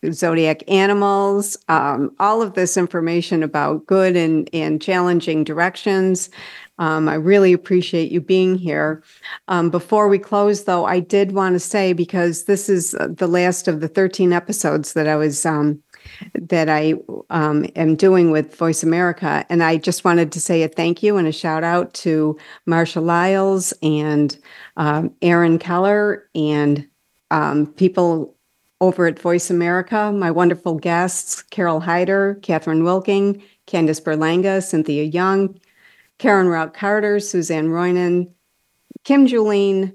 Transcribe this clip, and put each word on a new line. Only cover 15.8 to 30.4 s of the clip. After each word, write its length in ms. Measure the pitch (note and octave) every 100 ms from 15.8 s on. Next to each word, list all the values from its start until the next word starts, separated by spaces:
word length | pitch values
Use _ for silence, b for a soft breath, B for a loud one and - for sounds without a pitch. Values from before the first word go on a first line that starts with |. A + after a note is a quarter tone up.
| _ B B B B -
that 340 | E3+ F3 D#3
I, 240 | D#3 D#3 D#3+ - - -
um, 340 | E3+ D3+ D3+ D3 -
am 200 | D#3+ D#3+
doing 340 | F#3+ F#3 E3+
with 260 | D#3 D3+ -
Voice 280 | E3 D#3
America, 640 | D#3+ E3 F3+ E3+ E3 D3 -
and 140 | E3+
I 140 | D#3+ D#3+
just 280 | D#3 F3 F#3
wanted 260 | E3+ E3
to 80 | E3
say 220 | - E3+
a 80 | D#3+
thank 320 | D#3+ E3+ E3+
you 160 | G#3+ G#3
and 100 | E3
a 40 |
shout 320 | D#3 F3 D#3+
out 300 | E3 F3 F3+ -
to 420 | F3+ D#3 D3+ D#3 B B -
Marsha 360 | E3 E3 -
Lyles 680 | D#3+ E3+ F3+ G3 G3 F#3+ F#3 -
and, 560 | D#3 D3+ D3+ D3 D3 - B B B -
um, 340 | D3+ D3+ E3 -
Aaron 360 | F3 E3+ E3+ E3
Keller 720 | F3 F3 G3 G#3 G#3 G3+ _ D#3+
and, 520 | D3+ D3+ D3 D3 C#3+ _ _ _ _
um, 340 | D#3+ D3+ D3 D3
people 680 | - F#3 F#3 F3 D#3+ - _ _ _ _ _
over 260 | F#3 F3+ F3
at 100 | E3
Voice 320 | F3 F3 F3
America, 640 | F3 E3+ F3+ F#3 G#3+ G#3
my 180 | G#3 F3+
wonderful 460 | E3